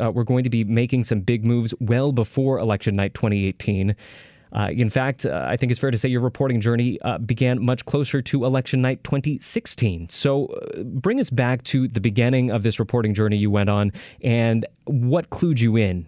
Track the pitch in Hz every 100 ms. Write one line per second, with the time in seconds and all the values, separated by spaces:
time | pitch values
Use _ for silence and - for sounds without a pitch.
0 | 117 120 117 127 127 117 107 113 120 127
1 | 113 110 95 110 113 120 113 117 113 120
2 | 143 123 110 - 135 127 110 101 110 98
3 | 98 - 110 101 95 - - 98 98 104
4 | - - - - - - 104 95 113 131
5 | 135 131 - 80 65 117 123 120 135 113
6 | 131 123 123 - 135 120 113 117 123 95
7 | - 113 107 117 127 127 123 127 - 143
8 | 139 139 - 139 123 131 127 131 127 135
9 | - 143 135 147 - 233 - - 113 85
10 | 85 - 143 139 - - - - 120 135
11 | 185 262 - 127 123 127 - 135 131 113
12 | 110 104 120 131 123 110 110 - 107 123
13 | 107 101 107 104 104 104 101 104 101 -
14 | - - 123 117 117 113 - _ - 139
15 | 123 170 - - 170 131 117 113 101 90